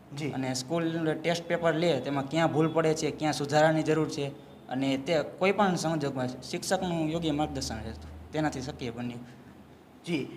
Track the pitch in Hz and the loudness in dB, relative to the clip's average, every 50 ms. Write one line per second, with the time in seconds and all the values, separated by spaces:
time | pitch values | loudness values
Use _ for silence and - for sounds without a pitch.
0 | - - 139 139 156 135 123 135 131 131 131 127 - - 165 170 165 165 160 165 | -18 -14 -10 -8 -6 -4 -4 -2 -2 -2 -2 -4 -4 -2 -2 0 0 0 0 0
1 | 160 156 151 143 - 165 170 170 - - 170 170 165 165 156 156 175 170 147 127 | 0 0 0 0 0 0 0 0 0 -2 -2 2 4 2 4 4 4 2 2 2
2 | 127 143 143 139 135 139 151 160 165 156 131 147 160 160 156 165 156 156 156 156 | 0 -2 -2 -2 -2 0 2 2 2 4 4 4 2 4 4 2 2 4 2 2
3 | 156 143 - - 156 151 143 147 147 123 147 151 156 160 160 160 151 156 156 160 | 0 -2 -2 -2 -2 -2 0 0 0 2 6 6 6 6 6 4 2 2 2 2
4 | 156 139 - 143 143 139 - - - - - - - - 127 131 139 135 135 131 | 2 0 -2 -4 -6 -6 -6 -10 -16 -20 -20 -20 -10 -6 -4 -2 0 0 0 0
5 | - - 170 151 143 - - - 185 190 196 208 208 190 175 156 - 160 165 156 | 0 2 2 2 0 -2 -2 2 2 4 4 4 4 4 2 2 0 0 0 0
6 | 139 139 127 131 127 123 127 - - - - 175 - - 196 180 190 180 170 165 | 0 -2 -2 -2 -4 -4 -4 -8 -8 -8 -8 -6 -2 0 0 0 0 0 0 0
7 | 160 151 156 170 160 156 147 147 151 147 143 135 123 - 117 110 110 113 110 - | 0 0 0 0 0 0 0 0 0 -2 -2 -4 -4 -6 -6 -6 -8 -10 -10 -12
8 | - - - - - - - 156 156 147 - 135 127 139 147 - 135 120 113 120 | -14 -16 -16 -16 -14 -6 -4 -2 -2 -2 -2 -4 -6 -8 -8 -8 -8 -8 -6 -6
9 | 123 120 120 120 123 - - - - - - - - - - - - - - - | -8 -8 -8 -10 -14 -16 -18 -20 -20 -20 -20 -20 -20 -20 -20 -20 -20 -20 -20 -12
10 | - 165 175 139 - - - | -6 -4 -2 -2 -2 -6 -10